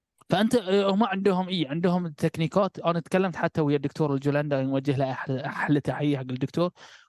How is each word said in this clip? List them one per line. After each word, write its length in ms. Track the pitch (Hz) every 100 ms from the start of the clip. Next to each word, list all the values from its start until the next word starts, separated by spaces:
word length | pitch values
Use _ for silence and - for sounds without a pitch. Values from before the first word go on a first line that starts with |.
| _ _ _
فأنت، 240 | 175 226
آه، 360 | 247 185 196 196
هم 140 | 196
عندهم، 440 | 220 190 202 180 180
إيه، 200 | 185 135
عندهم 380 | 156 180 180 175
التكنيكات. 720 | 151 165 - 160 185 196 -
أنا 220 | 165 170
تكلمت 360 | - 185 190 156
حتى 240 | 170 -
ويا 160 | 147 143
الدكتور 380 | 143 - 156
الجولندا، 480 | 139 139 143 147 139
نوجه 340 | 135 135 139 135
له 160 | 135
أحلى، 340 | 127 - 131 143
أحلى 340 | - - 147
تحية 360 | - 127 147 139
حق 60 |
الدكتور، 480 | 127 127 135 - 175 - - -